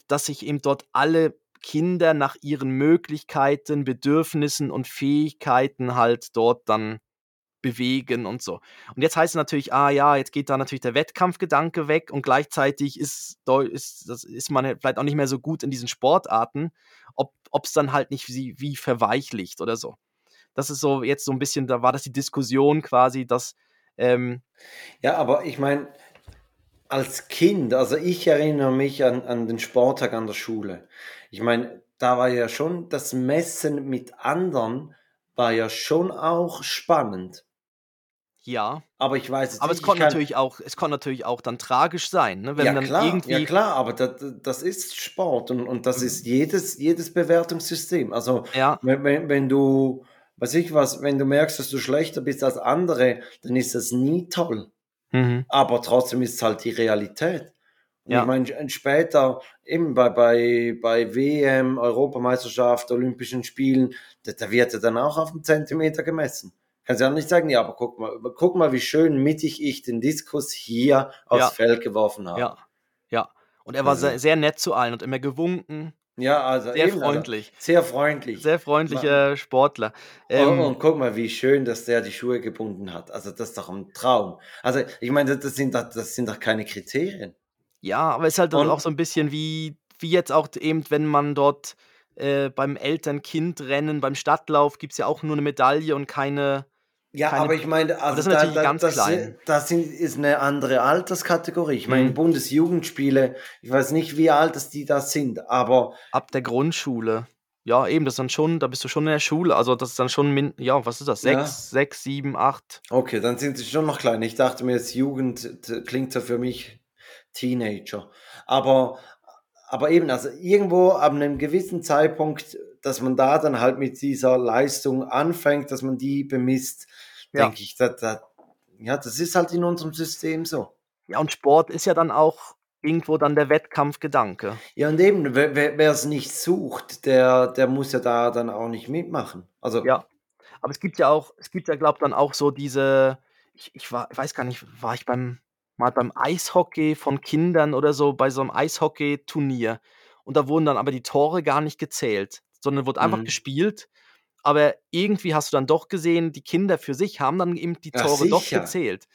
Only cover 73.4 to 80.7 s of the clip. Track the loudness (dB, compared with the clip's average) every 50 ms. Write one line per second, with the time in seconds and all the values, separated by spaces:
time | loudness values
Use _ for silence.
73.4 | _ _ _ _ _ -10 -4 0 2 2 2 2 2 0 0 2 2 2 4 4
74.4 | 2 0 0 -2 -2 -2 0 2 0 0 -2 -4 -6 -6 -6 -4 -4 -4 -4 -2
75.4 | -2 -2 -2 -4 -8 -10 -12 -12 -12 -12 -14 _ _ _ _ -4 0 2 2 2
76.4 | 2 2 0 0 -2 -2 0 2 2 2 2 2 0 0 0 0 -2 -4 -6 -8
77.4 | -8 -10 _ -8 0 2 4 4 4 2 0 0 0 0 0 -2 -6 -10 -8 -4
78.4 | 0 0 0 0 0 2 2 2 2 0 -2 -2 0 2 4 4 4 2 0 -2
79.4 | -4 0 4 4 4 4 4 0 -6 -6 -6 -8 -20 -20 -20 -18 _ 0 4 4
80.4 | 6 6 6 4 2 0